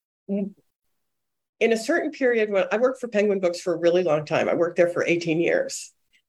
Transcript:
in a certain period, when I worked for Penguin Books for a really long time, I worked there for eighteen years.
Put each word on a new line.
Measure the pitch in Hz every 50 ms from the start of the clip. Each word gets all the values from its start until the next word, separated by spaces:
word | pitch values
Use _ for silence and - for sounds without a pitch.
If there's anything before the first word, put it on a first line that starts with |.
| _ _ _ _ _ -
in | 196 208 196 196 - - _ _ _ _ _ _ _ _ _ _ _ _ _ _ _ _ _ _ _ _ 220 226
a | 226
certain | 220 220 - 330 - - 294
period, | - - 269 240 240 226 214 208
when | 202 190 - -
I | 196 220
worked | 254 269 262 -
for | 247 233
Penguin | 208 208 208 208 196 196
Books | 180 170 175 175
for | - 185 170
a | 160
really | 170 170 170 185
long | 180 160 147 156 151
time, | - 160 123 110 -
I | 101
worked | 156 170 170 170
there | - 175 175
for | - 131 -
eighteen | - 170 170 165 165 156 170
years. | 165 160 165 180 - - - - - - _ _ _ _ _ _ _